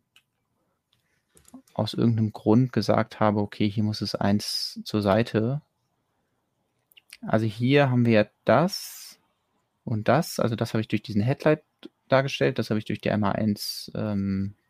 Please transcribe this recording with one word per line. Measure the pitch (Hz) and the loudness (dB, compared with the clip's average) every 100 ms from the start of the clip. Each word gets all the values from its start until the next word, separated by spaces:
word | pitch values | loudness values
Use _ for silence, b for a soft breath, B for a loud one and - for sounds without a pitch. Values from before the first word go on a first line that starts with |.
| _ _ _ _ _ _ _ _ _ _ _ _ _ _ _ 262 _ | _ _ _ _ _ _ _ _ _ _ _ _ _ _ _ -20 _
aus | - 113 | -6 -4
irgendeinem | - 117 113 110 | 0 2 2 -2
Grund | - 110 113 131 | 0 4 4 4
gesagt | 117 101 110 110 - | 0 0 0 -2 0
habe, | 107 104 | 0 0
okay, | 104 - 104 | -2 -2 -2
hier | 104 | -2
muss | 104 107 | -2 -4
es | 98 - | -6 -2
eins | 101 104 - - - 226 | 0 0 -2 -8 -8 -10
zur | - 107 | -6 -2
Seite. | 101 107 117 107 113 147 - _ _ _ _ _ _ _ _ _ _ _ _ _ _ - | 2 2 2 0 0 -4 -10 _ _ _ _ _ _ _ _ _ _ _ _ _ _ -14
Also | 220 110 110 | -2 -2 -2
hier | 107 123 143 135 | -2 2 4 4
haben | 123 117 | 4 4
wir | |
ja | 107 - _ - | 4 2 _ 2
das | 117 180 - - - - - _ _ _ _ _ _ | 4 2 -4 -12 -16 -20 -20 _ _ _ _ _ _
und | - 110 110 | -6 -2 2
das. | 135 - - | 2 0 -2
Also | 113 120 | 0 0
das | 117 | -2
habe | 113 | -2
ich | 107 | -2
durch | 107 | -4
diesen | - 101 | -2 0
Headlight | 117 143 156 156 _ _ - _ - | 0 2 2 0 _ _ -20 _ 0
dargestellt, | 131 139 - 139 131 | 2 2 0 0 0
das | 113 | -2
habe | 107 | -2
ich | - | -2
durch | 107 | -4
die | - | -2
einmal | 104 101 | 0 0
eins, | - 107 101 - - - - | 0 0 -2 -6 -12 -10 -8
ähm, | 107 101 98 98 98 - | -4 -4 -2 -2 -4 -10